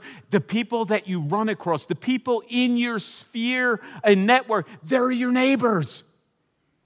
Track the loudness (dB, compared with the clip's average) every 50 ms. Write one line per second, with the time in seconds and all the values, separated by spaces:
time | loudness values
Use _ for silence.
0 | -6 -20 -20 -20 -10 -2 -2 -2 0 0 -4 -4 -2 -2 -2 -4 -2 0 -2 -2
1 | -2 -2 -4 -4 -2 -2 0 0 0 -2 -2 -4 -2 -2 -2 -2 -2 -6 -8 -6
2 | -2 -2 -2 -2 0 -2 -2 -2 -2 -4 -2 0 2 2 2 0 0 0 -2 -4
3 | -6 -8 -14 -18 -18 _ -8 -4 -2 -2 0 0 0 0 -2 -2 -6 -12 -10 0
4 | 4 4 4 4 6 4 4 4 4 0 -2 -2 -2 -4 -10 -14 -6 0 0 2
5 | 2 2 0 0 0 0 2 2 4 4 2 2 2 2 2 2 -2 -4 -8 -14
6 | -20 _ _ _ _ _ _ _ _ _ _ _ _ _ _ _ _